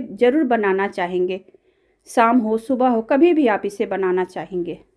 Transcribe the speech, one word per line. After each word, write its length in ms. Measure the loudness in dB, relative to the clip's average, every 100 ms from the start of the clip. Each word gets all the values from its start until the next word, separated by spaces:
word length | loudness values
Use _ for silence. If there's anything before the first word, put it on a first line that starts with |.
| -2
ज़रूर 320 | 0 2 2
बनाना 420 | 0 0 0 0 -2
चाहेंगे। 520 | -4 -4 -2 -2 -4 -12 _ _ _ _ _ -6
शाम 300 | 2 4 4
हो, 180 | 0 -4
सुबह 300 | -2 0 0
हो, 140 | 0
कभी 300 | 0 2 4
भी 120 | 4 2
आप 140 | 0 -4
इसे 200 | -6 -6
बनाना 380 | -2 0 0 -2
चाहेंगे। 520 | -8 -8 -8 -8 -10 _